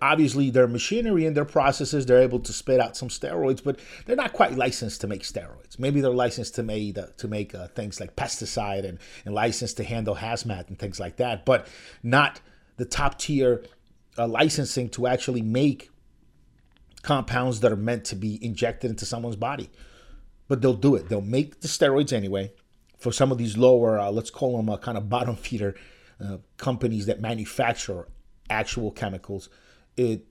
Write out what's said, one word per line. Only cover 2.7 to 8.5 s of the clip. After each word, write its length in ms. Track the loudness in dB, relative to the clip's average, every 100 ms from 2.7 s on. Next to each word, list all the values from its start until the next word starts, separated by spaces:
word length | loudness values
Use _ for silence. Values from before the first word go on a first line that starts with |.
| 4
out 180 | 4 -2
some 120 | -10
steroids, 560 | -8 -6 -2 0 0
but 160 | -2 -6 -8 -14 -2
they're 80 |
not 180 | 0 0
quite 220 | 2 2
licensed 460 | 2 -2 -2 -6 -6
to 80 | -6
make 140 | -6
steroids. 560 | -8 -10 -12 -16 -18 -6
Maybe 220 | 0 2
they're 100 | 2
licensed 420 | 2 2 -2 -8 -6
to 60 |
make, 340 | -4 -4 -4 -6
uh, 100 | -10 -10
to 100 | -6
make, 280 | -6 -6
uh, 120 | -10 -12
things 300 | -10 -10 -10
like 160 | -12
pesticide 720 | -8 -6 -6 -6